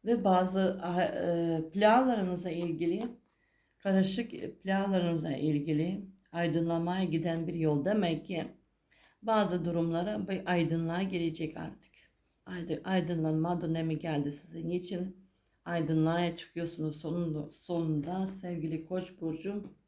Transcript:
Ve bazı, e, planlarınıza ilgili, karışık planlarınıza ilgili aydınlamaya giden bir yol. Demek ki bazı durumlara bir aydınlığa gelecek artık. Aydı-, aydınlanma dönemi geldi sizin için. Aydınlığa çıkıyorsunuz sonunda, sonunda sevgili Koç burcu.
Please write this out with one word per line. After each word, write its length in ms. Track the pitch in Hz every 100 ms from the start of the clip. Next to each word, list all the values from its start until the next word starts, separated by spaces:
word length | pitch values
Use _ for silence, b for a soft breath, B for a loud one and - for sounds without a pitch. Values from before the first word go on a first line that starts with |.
Ve 200 | 214 233
bazı, 560 | 190 185 185 190 190 190 170 175
e, 720 | 170 - 175 170 165 160 160
planlarınıza 800 | 202 214 233 262 226 185 180 180
ilgili, 520 | 165 175 156 170 190 240 - _ _ _ _ _ _
karışık 840 | 196 190 190 - - - - -
planlarınıza 720 | 190 190 196 190 175 165 160 135
ilgili 680 | 151 147 151 151 165 196 - - _
aydınlamaya 720 | 170 170 156 170 170 170 185
giden 420 | 185 160 165 165 165
bir 80 |
yol. 300 | 170 156 147
Demek 420 | 175 214 180 156 -
ki 180 | 170 - - _ _ _ b b b
bazı 420 | 220 220 190 175
durumlara 640 | 165 170 170 165 185 214 196
bir 240 | 190 180
aydınlığa 500 | 175 160 165 165 170
gelecek 540 | 196 185 170 160 156 -
artık. 360 | 160 - _ _ _ _ _ _ -
Aydı-, 340 | 180 170 160
aydınlanma 760 | - 190 160 170 156 156 165 175
dönemi 380 | 170 165 160 156
geldi 340 | 165 151 143
sizin 380 | 143 - 165 160
için. 460 | 180 180 180 190 - - _ _ _
Aydınlığa 720 | - 170 151 160 160 170 175 170
çıkıyorsunuz 600 | - 170 170 170 156 151
sonunda, 540 | 156 170 170 151 147
sonunda 800 | - - 170 165 151 147 185 190
sevgili 580 | 190 180 175 156 160 -
Koç 340 | 185 185 -
burcu. 540 | 160 156 190 202 202 -